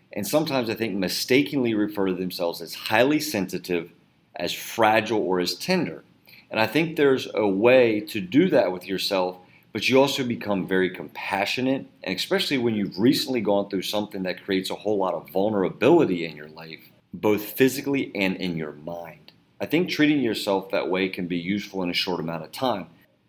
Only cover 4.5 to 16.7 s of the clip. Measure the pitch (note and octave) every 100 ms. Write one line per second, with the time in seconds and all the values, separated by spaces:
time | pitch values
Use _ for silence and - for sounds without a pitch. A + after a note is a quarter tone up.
4.5 | - - - G#2+ A2 A2 A2 E2 F#2 F2
5.5 | - - F#3 G2+ D#2 - _ _ - _
6.5 | A2 A2 D3 E3 D3+ C#3+ B2+ - - G#2+
7.5 | F#2+ A#2+ C3 A#2 G#2+ - G#2+ F2+ C3+ F#3
8.5 | C#3 F#2 F#2 - F#2 - F#2+ F2+ - -
9.5 | _ _ A2 - C3 C#3 C#3 B2 A2 G#2
10.5 | G2 E2+ F#2 F#2 F2+ D2 - - G2 G2+
11.5 | - C3 C3+ - _ - F2+ - F#3+ -
12.5 | C3+ A#2 G#2+ F#2 F2 A#2+ D#3 - B2+ G#2
13.5 | G2+ G2+ F#2+ - G#2+ G#2 G2 F#2 F2 -
14.5 | F#2+ F#2 F#2+ G#2 G#2 F#2 E2 - F#2 G#2
15.5 | G#2 F2 - B2 E3+ G#2+ F2 E2 D2+ D#2
16.5 | D#2 E2